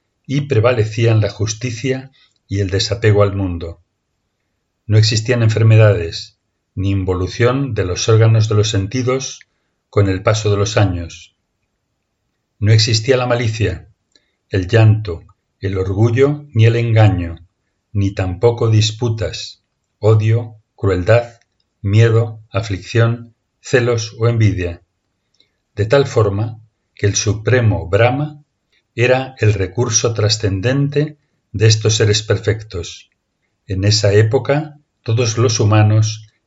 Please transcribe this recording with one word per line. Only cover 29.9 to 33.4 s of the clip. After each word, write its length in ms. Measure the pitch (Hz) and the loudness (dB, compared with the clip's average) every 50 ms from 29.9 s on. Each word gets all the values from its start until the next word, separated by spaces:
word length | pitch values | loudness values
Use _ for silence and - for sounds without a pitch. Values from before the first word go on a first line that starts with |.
| - - - 117 110 | -2 -2 -2 -2 -2
trascendente 1040 | 107 104 104 - - - 95 95 95 95 123 135 139 143 139 143 143 151 156 - _ _ _ _ _ _ _ | -2 -2 -2 -2 -2 -2 -4 -4 -2 -2 -2 0 0 -2 0 0 -2 -2 -2 -6 _ _ _ _ _ _ _
de 140 | - 101 107 | -4 2 4
estos 300 | 110 110 - - 110 - | 4 4 4 2 -2 0
seres 260 | - 113 104 104 - | 2 2 2 2 -2
perfectos. 880 | - - 104 - - 107 104 - - - - 87 82 - - - - _ _ _ _ _ _ _ | -2 -4 -4 -2 -2 -4 -4 -4 -8 -12 -12 -12 -12 -12 -16 -20 -20 _ _ _ _ _ _ _